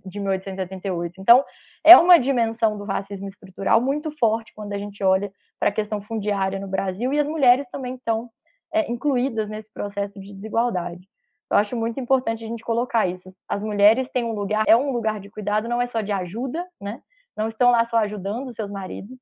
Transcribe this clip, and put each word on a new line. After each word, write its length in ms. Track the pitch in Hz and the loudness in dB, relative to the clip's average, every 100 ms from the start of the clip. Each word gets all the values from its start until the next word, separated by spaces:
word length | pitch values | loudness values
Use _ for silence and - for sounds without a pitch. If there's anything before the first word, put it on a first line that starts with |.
de 140 | 190 185 | -10 -4
mil 120 | 196 | -2
oitocentos 280 | 190 196 190 | -2 -2 -6
e 40 | |
setenta 260 | 180 190 196 | -6 -4 -4
e 20 | |
oito. 300 | 170 175 180 | -2 -4 -2
Então, 240 | 196 247 - - - _ | 4 4 4 -10 -20 _
é 120 | - 247 | 8 10
uma 220 | 349 339 | 10 4
dimensão 580 | 247 254 226 226 220 214 | 4 0 0 0 -2 -2
do 80 | |
racismo 440 | 202 196 196 196 196 | -4 -4 -4 -6 -8
estrutural 520 | - 190 190 196 220 | -10 -16 -6 2 2
muito 300 | 254 294 302 302 | 2 -2 -4 0
forte 340 | 220 226 226 | 0 0 -6
quando 180 | - 208 | -12 -6
a 60 | 202 | -6
gente 240 | 208 202 | -6 -2
olha 280 | 196 190 196 _ _ - | 2 2 0 _ _ -4
pra 120 | 214 | -2
questão 280 | 208 208 208 | -2 -4 -4
fundiária 580 | 202 226 202 196 190 190 | -6 -4 -2 -2 -2 -4
no 100 | 196 | -4
Brasil, 440 | 190 196 185 247 | -4 -4 -2 -2
e 60 | 294 | 0
as 60 | 285 | -2
mulheres 420 | 320 262 247 285 | 2 4 4 2
também 240 | 277 254 | -6 -6
estão, 340 | 254 - 226 247 _ _ _ _ | -6 -4 -4 -4 _ _ _ _
é, 180 | - 214 | -2 -2
incluídas 580 | 240 294 254 254 220 208 | -2 0 0 0 -2 -4
nesse 240 | 214 214 | -6 -10
processo 480 | - 202 202 202 202 | -8 -6 -4 -6 -6
de 120 | 196 | -12
desigualdade. 760 | 196 208 220 240 185 170 170 185 _ _ _ - | -10 -4 -2 0 -2 -4 -8 -16 _ _ _ -2
Eu 80 | 196 | 0
acho 200 | 214 233 | 0 -2
muito 240 | 226 233 | -4 -4
importante 440 | 247 269 254 226 | 0 0 0 -4
a 40 | 220 | -6
gente 160 | 226 | -8
colocar 420 | - 233 247 233 190 | -2 -2 0 0 0
isso. 240 | 180 190 - - | -2 -10 -16 -6
As 140 | 202 | -4
mulheres 460 | 214 208 202 226 254 | -2 4 4 4 0
têm 120 | 254 | -2
um 80 | 233 | -2
lugar, 320 | 220 196 208 214 | -2 -2 0 4
é 100 | 233 | 4
um 140 | 285 | 4
lugar 300 | 240 214 214 | 0 -2 -4
de 100 | 196 | -8
cuidado, 380 | 214 202 214 226 | -8 -2 -2 0
não 120 | 240 | -2
é 60 | 247 | -2
só 140 | 226 | -2
de 100 | 202 | -2
ajuda, 560 | 196 180 202 254 302 359 - | -4 -4 -4 -4 -4 -8 -8
né? 200 | 202 240 _ _ _ - | -8 -8 _ _ _ -6
Não 120 | 220 | -4
estão 220 | 226 247 | 2 2
lá 140 | 240 | 4
só 140 | 233 233 | 2 0
ajudando 500 | 208 208 185 220 269 | 0 -2 -4 -4 -6
os 80 | 226 | -6
seus 140 | 202 | -6
maridos. 460 | 202 190 190 196 254 | -6 -6 -8 -10 -14